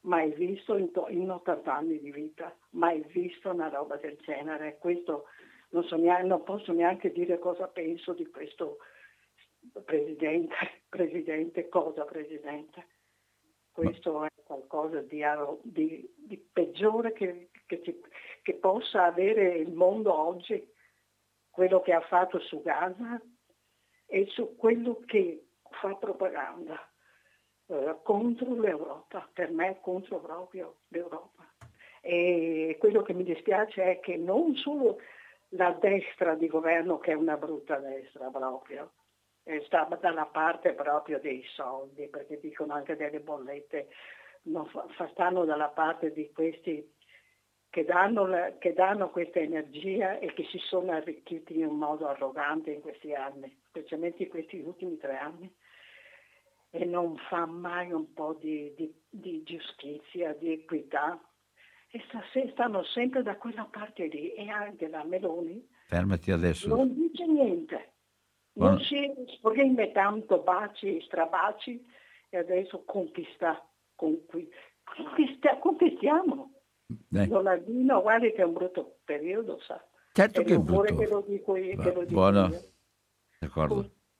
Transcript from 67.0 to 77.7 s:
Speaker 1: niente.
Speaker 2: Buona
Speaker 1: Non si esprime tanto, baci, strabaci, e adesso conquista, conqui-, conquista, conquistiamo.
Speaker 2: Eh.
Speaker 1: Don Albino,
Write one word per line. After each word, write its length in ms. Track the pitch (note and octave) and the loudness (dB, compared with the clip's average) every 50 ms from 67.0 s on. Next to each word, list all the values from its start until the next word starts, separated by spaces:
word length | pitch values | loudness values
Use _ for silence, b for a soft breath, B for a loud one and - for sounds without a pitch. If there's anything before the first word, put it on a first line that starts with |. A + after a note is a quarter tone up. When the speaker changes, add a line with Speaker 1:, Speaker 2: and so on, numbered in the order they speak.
| E4 E4 - - F4 | 0 0 -2 -2 2
Speaker 1:
niente. 640 | D#4+ D#4 D4 C4+ G#3+ F3 E3+ D#3+ - - - - - _ _ _ _ _ _ _ _ _ _ _ _ | 2 4 6 6 4 2 -2 -4 -6 -8 -10 -10 -14 _ _ _ _ _ _ _ _ _ _ _ _
Speaker 2:
Buona 220 | _ - - - - | _ 4 6 6 6
Speaker 1:
Non 80 | - | 6
si 300 | - - C#4+ C#4+ C#4+ C#4 C#4 C4 B3 | 2 -2 -2 0 -2 -2 -4 -6 -10
esprime 640 | - - - - A3 A3 B3+ C#4 C4 B3+ A#3 G#3+ - | -12 -14 0 0 2 6 6 6 6 6 4 2 2
tanto, 460 | - G3+ G3 G3+ G#3 A3 G#3+ - F#3+ F3 | 4 4 4 4 2 0 2 4 2 4
baci, 600 | - F3+ F3+ F#3 G#3 G3+ G#3 - - G3 E3 E3 | 6 4 2 2 0 -4 -8 -6 -4 -2 -4 -4
strabaci, 800 | - - - F3 D#3+ D#3+ - E3+ F3 G#3 G#3+ - - - A#3+ A#3+ - b b b b b b b b b | -4 -4 0 0 2 2 2 2 2 2 0 -4 -10 -10 -10 -10 -12 b b b b b b b b b
e 80 | - | -4
adesso 480 | F3+ E3 F3 F#3 F#3 F#3+ F#3 - F3+ - | -4 0 2 2 0 0 -2 -8 -12 -10
conquista, 800 | - - G3+ F3+ D#3 - F3+ D#3+ - - _ - E3 E3 D#3+ - _ _ _ _ _ _ | -4 -4 -2 -4 -2 -6 -10 -10 -10 -6 _ 0 0 0 -2 -8 _ _ _ _ _ _
conqui-, 520 | - E3+ D#3 D#3 D#3+ - - - E3 F3 - B B B B B _ _ | -2 0 0 0 0 -4 -8 -10 -10 -10 -10 B B B B B _ _
conquista, 720 | - - - D#4+ D4+ C#4+ D#4 D4 B3+ - - - D4 C4+ - | -16 -12 -12 -10 -4 2 2 2 2 0 4 4 4 4 6
conquistiamo. 960 | - E4+ D4+ - F4+ D#4+ - - - C#4 D4+ E4+ F#4+ D#4+ - - - - - - _ _ _ _ _ _ A#2 - - _ | 2 2 6 6 6 4 4 4 4 4 4 6 4 2 0 -2 -8 -12 -18 -20 _ _ _ _ _ _ -12 -12 -10 _
Speaker 2:
Eh. 140 | - G3 G3+ | 2 2 4
Speaker 1:
Don 200 | G3 A#3 G3 F#3+ | 6 4 4 6
Albino, 560 | G3 F#3 F3 F3 - | 4 2 2 0 -2